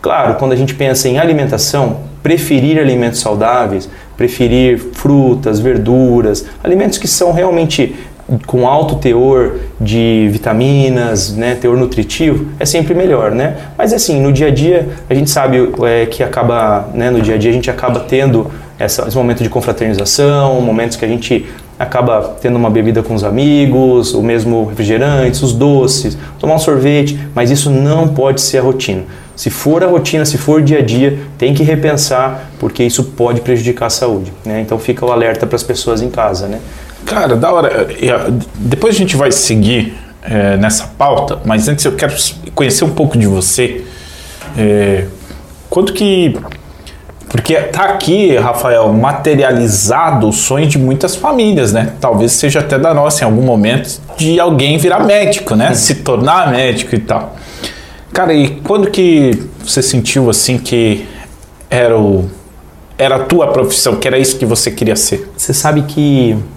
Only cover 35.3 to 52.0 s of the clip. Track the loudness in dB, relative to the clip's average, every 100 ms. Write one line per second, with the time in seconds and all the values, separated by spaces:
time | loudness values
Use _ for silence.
35.3 | 0 -2 -4 -4 -4 -2 -2 -2 -2 -2
36.3 | -2 -6 -8 -12 -18 -18 -14 -6 -2 0
37.3 | 2 2 2 0 0 -4 -2 -2 0 0
38.3 | -2 -4 -6 -4 0 2 2 0 0 0
39.3 | 0 0 2 2 0 -2 -8 -18 -16 -4
40.3 | 0 2 2 0 -2 -6 -2 0 2 -2
41.3 | -4 -2 0 0 0 -2 -2 -4 -2 -6
42.3 | -6 -10 -2 0 2 0 0 0 2 2
43.3 | 2 0 0 -2 -4 -12 -18 -18 -18 -18
44.3 | -16 -10 -2 2 2 2 0 -4 -10 -18
45.3 | -20 -20 -20 -4 -2 0 0 0 2 0
46.3 | -2 -10 -16 -20 -20 -20 -20 -20 -20 -8
47.3 | -6 0 -2 -2 -2 -2 0 0 2 4
48.3 | 4 2 0 2 2 4 2 2 0 2
49.3 | 2 2 2 2 0 0 0 2 2 0
50.3 | 0 -2 0 2 2 0 0 -2 0 0
51.3 | 2 2 2 2 0 -2 -2